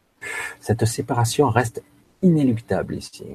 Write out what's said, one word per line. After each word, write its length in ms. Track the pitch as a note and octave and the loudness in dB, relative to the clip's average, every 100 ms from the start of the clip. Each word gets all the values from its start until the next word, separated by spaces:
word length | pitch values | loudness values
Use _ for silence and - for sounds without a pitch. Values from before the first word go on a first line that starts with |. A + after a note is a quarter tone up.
| _ _ - - - - | _ _ -12 -10 -10 -8
Cette 260 | - G#2+ A#2 | -4 0 0
séparation 640 | - B2+ B2+ A#2 - C#3+ | -2 -4 -2 0 2 4
reste 320 | A2+ A#2+ - - _ _ _ | 4 0 -4 -14 _ _ _
inéluctable 720 | F#3+ D#3+ C3+ A2+ - F#2 - - | 4 4 4 0 -2 -2 -2 -8
ici. 300 | - - E2 | -12 -16 -18